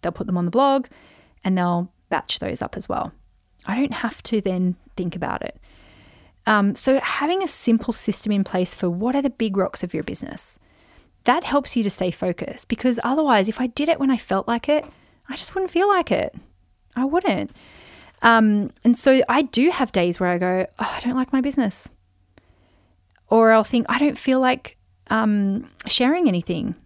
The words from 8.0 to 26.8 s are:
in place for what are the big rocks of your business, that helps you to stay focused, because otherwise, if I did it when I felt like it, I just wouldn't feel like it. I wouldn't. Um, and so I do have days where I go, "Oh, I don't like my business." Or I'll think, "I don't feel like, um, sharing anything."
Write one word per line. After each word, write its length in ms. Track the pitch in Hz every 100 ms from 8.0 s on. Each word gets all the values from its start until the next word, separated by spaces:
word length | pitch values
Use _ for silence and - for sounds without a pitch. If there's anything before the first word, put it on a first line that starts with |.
| - 202 208
in 120 | 202
place 300 | 196 185 180
for 160 | - 185
what 260 | 175 220 269
are 60 |
the 80 | 277
big 260 | - 226 196
rocks 260 | 185 -
of 120 | 175
your 80 | -
business, 560 | 175 - - - - - _ _ _ - _ _
that 200 | - 269
helps 300 | - 285 277
you 80 | 247
to 80 | 202
stay 200 | - 185
focused, 580 | - 185 170 - - -
because 320 | 240 254 240
otherwise, 460 | 240 277 302 220 196
if 120 | -
I 60 | 247
did 200 | 233 302
it 100 | 339
when 120 | 269
I 80 | 254
felt 280 | - 196 -
like 220 | 233 -
it, 160 | 302 294 _ _ _ _
I 80 | -
just 180 | -
wouldn't 160 | - 370
feel 180 | 339 403
like 220 | 392 330
it. 240 | 170 87 - - _ _ _ _
I 120 | - 269
wouldn't. 440 | 320 370 - - - - - - - - _
Um, 500 | 233 226 214 208 202 -
and 140 | 240 233
so 240 | - 262 -
I 140 | 247
do 280 | 269 - 285
have 200 | - 254
days 280 | 196 175 175
where 100 | 180
I 80 | 175
go, 280 | 180 185 185 -
"Oh, 160 | - -
I 40 |
don't 160 | 240 254
like 160 | 254
my 80 | 269
business." 480 | 262 277 226 - - _ _ _ _ _ _ _ _ _ _ _ _ _ _
Or 240 | 220 226
I'll 120 | 220
think, 220 | 208 240 226
"I 100 | 240
don't 200 | 294 -
feel 220 | - 262
like, 360 | 254 262 - _ _ _ _
um, 640 | 220 220 208 196 196 - _ -
sharing 420 | - 247 339 320
anything." 460 | 180 - 180 208 180